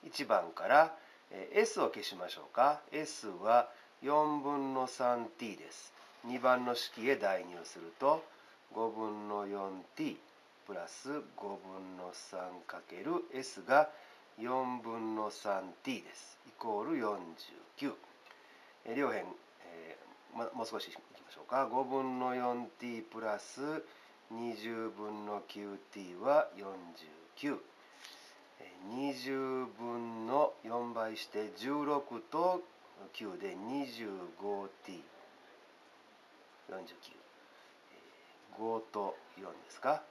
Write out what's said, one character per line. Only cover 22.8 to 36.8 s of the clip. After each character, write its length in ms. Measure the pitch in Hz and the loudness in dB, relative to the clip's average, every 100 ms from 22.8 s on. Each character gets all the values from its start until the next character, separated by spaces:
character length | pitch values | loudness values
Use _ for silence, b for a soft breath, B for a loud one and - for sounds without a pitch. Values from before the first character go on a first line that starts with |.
T 200 | 120 117 | -6 -6
プ 200 | 110 110 | -6 -4
ラ 180 | 113 104 | -2 -2
ス 420 | - - 143 156 - B B B - | -4 -6 -4 -4 -6 B B B -12
二 280 | 117 120 110 | -6 -4 -4
十 320 | 113 113 113 | -4 -4 -4
分 360 | 101 107 107 104 | -4 -6 -6 -4
の 160 | 101 - | -4 -4
九 320 | 104 101 98 - | -8 -8 -8 -12
T 220 | 104 92 90 | -12 -10 -2
は 280 | 117 147 - - | 6 6 6 -2
四 100 | 98 95 85 85 | -10 -10 -12 -16
十 80 | 78 76 - - | -18 -20 -20 -6
九。 200 | 143 135 - - B B B B B B - - | -2 -2 -6 -20 B B B B B B -20 -20
え 100 | 80 87 95 | -18 -14 -8
ー、 40 | |
二 200 | 120 139 | -4 -2
十 540 | 127 127 135 135 131 123 104 | -2 -2 0 0 0 -2 -4
分 480 | 120 120 117 113 113 | -4 -4 -4 -4 2
の 240 | 135 151 - 113 | 6 6 4 -4
四 280 | 120 120 | -2 -2
倍 220 | 113 113 110 | -2 -2 -2
し 120 | - | -4
て 220 | 104 107 95 | -4 -4 -4
十 300 | 123 147 147 | -2 0 2
六 360 | 147 139 117 113 | 2 0 -8 -4
と 320 | 151 180 180 - - - - 196 | 2 4 4 -2 -18 -20 -18 -14
九 240 | - - 175 | -8 -8 -6
で 180 | 196 175 | -6 -6
二 320 | 110 139 135 | -4 -2 -2
十 220 | 117 110 95 90 80 | -4 -6 -6 -8 -8
五 260 | 101 101 98 - - | -4 -2 -4 -10 -14
T。 160 | 90 73 - - - - - - - - - - - - - - - - | -12 -14 -20 -20 -20 -20 -20 -20 -20 -20 -20 -20 -20 -20 -20 -20 -20 -12
四 160 | 95 | -10